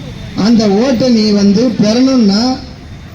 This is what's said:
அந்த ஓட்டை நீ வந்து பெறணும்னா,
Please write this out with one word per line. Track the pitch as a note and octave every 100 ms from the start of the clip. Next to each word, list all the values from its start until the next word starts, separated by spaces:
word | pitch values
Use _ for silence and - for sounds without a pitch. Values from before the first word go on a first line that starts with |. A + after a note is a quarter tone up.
| - - - -
அந்த | G#3 A3+ G#3+
ஓட்டை | G3 C4 A3+ B3+
நீ | A3+ G#3+
வந்து | G3+ G3+ G3+ B3+ G3+
பெறணும்னா, | G#3 A#3 C4 C4 G#3 G3+ B3+ C4 - - - - -